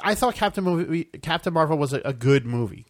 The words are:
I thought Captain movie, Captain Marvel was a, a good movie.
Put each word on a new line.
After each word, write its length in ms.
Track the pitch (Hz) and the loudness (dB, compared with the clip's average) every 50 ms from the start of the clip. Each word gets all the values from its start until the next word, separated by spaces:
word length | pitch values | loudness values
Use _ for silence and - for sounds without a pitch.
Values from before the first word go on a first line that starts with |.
I 140 | - 196 214 | -2 0 0
thought 200 | 208 262 247 220 | 2 2 0 0
Captain 300 | - 220 202 196 202 190 | 0 -2 -2 -2 0 -2
movie, 400 | 180 175 165 170 - 160 170 160 | 0 0 0 0 -2 -2 -4 -4
Captain 480 | _ - 151 - 165 165 175 - 185 170 | _ -10 -12 -6 -4 -4 -2 -2 -2 0
Marvel 240 | 165 160 156 160 147 | 2 2 2 2 0
was 140 | 147 135 139 | 0 0 -2
a, 80 | 135 - | -4 -4
a 80 | - 135 | -4 -4
good 300 | 117 117 135 139 139 120 | 0 4 4 4 4 4
movie. 400 | 117 120 120 120 98 - - - _ | 2 -2 -2 -2 -2 -6 -10 -18 _